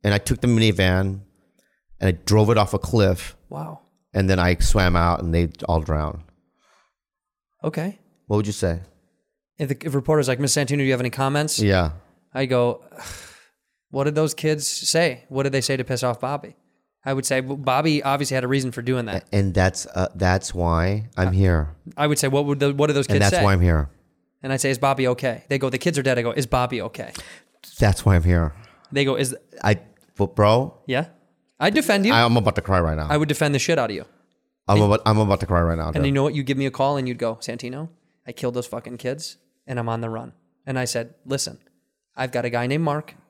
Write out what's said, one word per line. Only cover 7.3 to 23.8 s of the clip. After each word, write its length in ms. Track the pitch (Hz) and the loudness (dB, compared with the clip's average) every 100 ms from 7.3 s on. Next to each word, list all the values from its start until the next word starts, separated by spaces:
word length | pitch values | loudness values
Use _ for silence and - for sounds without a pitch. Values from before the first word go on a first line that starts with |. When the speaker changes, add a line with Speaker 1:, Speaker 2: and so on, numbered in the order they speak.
| _ _ _ | _ _ _
Speaker 2:
Okay. 360 | 160 160 175 196 _ _ _ | -6 -6 -8 -10 _ _ _
Speaker 1:
What 100 | 104 | -2
would 100 | 104 | -2
you 60 | |
say? 280 | 101 90 82 - _ _ _ _ _ _ _ | -2 -2 -4 -10 _ _ _ _ _ _ _
Speaker 2:
If 120 | 143 | -6
the, 80 | 131 165 | -6 -4
if 100 | 139 | -4
reporter's 320 | 123 156 131 | 0 0 2
like, 120 | 127 | 0
"Miss 160 | 139 - | 0 0
Santino, 220 | 131 143 | 0 0
do 60 | |
you 80 | 135 | 0
have 80 | 127 | 0
any 100 | 120 | -2
comments?" 500 | 127 135 147 151 - | -2 -2 0 -2 0
Speaker 1:
Yeah. 320 | 104 95 82 82 _ _ _ | 2 4 2 -4 _ _ _
Speaker 2:
I 120 | 127 135 | -6 0
go, 380 | 127 120 - - - - - - - _ _ _ _ _ | 2 2 -2 -12 -18 -16 -16 -20 -20 _ _ _ _ _
"What 140 | 135 139 | -2 -2
did 100 | 151 | 0
those 180 | 156 | -2
kids 340 | - 156 151 139 | -2 -2 -2 -4
say? 560 | - - 165 170 123 _ | -4 -2 2 0 -2 _
What 140 | 135 | -2
did 80 | 139 | 0
they 80 | 135 | 0
say 160 | 120 135 | -2 -4
to 60 | |
piss 200 | 123 123 | -2 -2
off 160 | 127 120 | -2 -2
Bobby?" 360 | 127 143 117 - _ _ _ _ 135 | -6 -6 -10 -20 _ _ _ _ -4
I 80 | |
would 120 | 135 131 | -4 0
say, 160 | 131 | -2
"Well, 140 | 131 143 | -2 -6
Bobby 460 | 135 131 160 147 | 0 2 2 0
obviously 320 | 135 139 143 131 | 0 -2 -2 -2
had 80 | |
a 40 | 123 | 0
reason 240 | 139 131 | -2 -2
for 100 | 123 | -6
doing 240 | 120 127 113 | -4 -4 -4
that." 180 | 90 - | -8 -2
Speaker 1:
A-, 40 | 104 | 0
and 180 | 98 | 2
that's, 320 | 92 92 - - | 2 2 0 -8
uh, 220 | - 92 90 | -4 -4 0
that's 380 | 92 95 - | 0 0 -2
why 560 | 90 85 82 87 104 110 - | -2 0 2 0 -2 -6 -2
I'm 120 | 92 | 0
Speaker 2:
Uh, 20 | |
Speaker 1:
here. 440 | 92 95 82 76 - - - | 4 4 4 0 -8 -18 -2
Speaker 2:
I 120 | 147 | 0
would 120 | 147 | 0
say, 80 | 139 | 0
"What 180 | 135 147 | 0 0
would 140 | 143 | 0
the, 140 | 143 | 0
what 140 | 139 151 | 2 2
did 80 | 143 | 2
those 120 | 135 | 2
kids 80 | 98 | 2
Speaker 1:
And 60 | |
that's 120 | 101 175 | 4 4
Speaker 2:
say?" 60 | |
Speaker 1:
why 100 | 101 | 4
I'm 80 | 95 | 4
here. 280 | 90 80 | 4 2